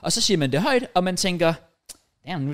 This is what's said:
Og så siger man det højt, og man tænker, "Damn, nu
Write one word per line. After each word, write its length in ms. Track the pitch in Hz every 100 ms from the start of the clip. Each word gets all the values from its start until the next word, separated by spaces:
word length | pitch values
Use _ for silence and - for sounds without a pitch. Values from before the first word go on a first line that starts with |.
Og 100 | -
så 100 | 233
siger 160 | - 175
man 140 | 139
det 100 | 135
højt, 260 | 254 254 254
og 100 | 180
man 140 | 185 180
tænker, 360 | 190 175 165 165 - _ - - _ _ -
"Damn, 160 | 175
nu 100 | 135